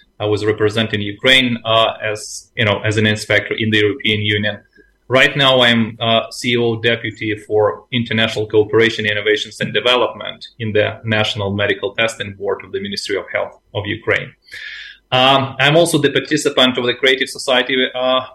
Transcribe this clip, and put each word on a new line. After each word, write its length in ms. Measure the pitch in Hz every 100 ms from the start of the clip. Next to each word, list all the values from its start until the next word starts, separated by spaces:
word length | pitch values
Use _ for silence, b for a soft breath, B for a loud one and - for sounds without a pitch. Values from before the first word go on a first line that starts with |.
| b -
I 80 | 107
was 180 | 101
representing 560 | 107 107 107 113 107 104
Ukraine, 560 | 101 101 127 131 123 113
uh, 280 | 113 113 110 -
as, 480 | 107 107 - - - -
you 80 |
know, 160 | 107 101
as 120 | 110 107
an 100 | 107
inspector 480 | 107 - 101 - 104
in 140 | 110
the 80 | 107
European 440 | 104 98 110 107
Union. 380 | 104 104 104 104 _ b b b -
Right 280 | 127 143 147
now, 240 | 135 127
I'm, 360 | 120 117 110 113
uh, 300 | 117 113 -
C 200 | - 127
E 40 | 120
O 240 | 117 110
deputy 560 | 117 117 113 - 107 104 -
for 400 | 107 104 - -
International 540 | 123 117 113 113 - 107
Cooperation, 600 | 107 107 107 113 110 107
Innovations 540 | 104 104 104 110 -
and 120 | 107
Development 720 | 107 123 123 113 - 98 - - -
in 140 | 110
the 280 | 104 104 -
National 480 | 113 107 107 113 98
Medical 400 | 101 101 95 101
Testing 400 | - 113 - 101
Board 300 | 98 98 95
of 80 | 95
the 80 | 98
Ministry 360 | 101 98 - 95
of 80 | -
Health 280 | 101 - - _
of 140 | 107 101
Ukraine. 480 | 107 - 98 - - B B B B B B -
Um, 420 | 127 131 135 123 -
I'm 160 | 139 160
also 220 | 170 147
the 120 | 135
participant 640 | 135 - 151 139 139 127 127
of 80 |
the 100 | 120
Creative 340 | 117 131 131 127
Society, 480 | - - 127 127 131 123
uh, 280 | 127 127 127 120